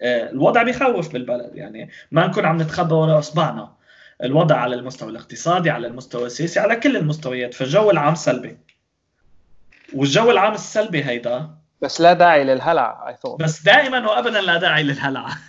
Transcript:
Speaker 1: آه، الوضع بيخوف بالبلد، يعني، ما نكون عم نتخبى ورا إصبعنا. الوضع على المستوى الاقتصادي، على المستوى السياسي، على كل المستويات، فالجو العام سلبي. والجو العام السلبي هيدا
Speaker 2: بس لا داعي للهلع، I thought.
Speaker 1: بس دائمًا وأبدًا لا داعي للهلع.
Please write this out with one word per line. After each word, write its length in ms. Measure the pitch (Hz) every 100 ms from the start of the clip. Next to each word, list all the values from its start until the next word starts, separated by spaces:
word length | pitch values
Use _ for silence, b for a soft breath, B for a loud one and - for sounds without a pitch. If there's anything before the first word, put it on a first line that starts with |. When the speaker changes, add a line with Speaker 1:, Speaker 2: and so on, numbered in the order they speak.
Speaker 1:
آه، 280 | 123 120 -
الوضع 340 | 131 185 233
بيخوف 500 | 233 240 262 196 156
بالبلد، 420 | 123 120 123 - -
يعني، 340 | 101 110 - B B
ما 160 | 156 185
نكون 180 | 202 180
عم 160 | 165
نتخبى 320 | 156 - 165
ورا 260 | 160 156 156
إصبعنا. 560 | - 175 151 113 104 _ b b b b
الوضع 320 | 127 147 165 127
على 200 | 123 123
المستوى 340 | 127 - 110
الاقتصادي، 600 | 110 - - 165 180 165
على 180 | 120 117
المستوى 380 | 127 - 120 123
السياسي، 340 | - 165 -
على 160 | 202 233
كل 220 | 285 220
المستويات، 560 | 151 151 131 127 120
فالجو 380 | - 131 185 214
العام 240 | 165 147 165
سلبي. 420 | 147 123 117 - _ _ _ _ _ _ _ - _ - - _ -
والجو 380 | 135 139 139 233
العام 220 | 196 208
السلبي 500 | 214 - 220 214 160
هيدا 520 | 139 120 120 127 156 - _ -
Speaker 2:
بس 200 | 143 -
لا 120 | 170
داعي 300 | 175 175 151
للهلع، 680 | 135 131 147 165 113 113 131
I 40 | 123
thought. 200 | 131 120
Speaker 1:
بس 280 | 156 -
دائمًا 460 | 180 262 269 254 220
وأبدًا 320 | 220 240 214
لا 160 | 185 170
داعي 260 | 180 156
للهلع. 460 | 143 139 143 131 113 -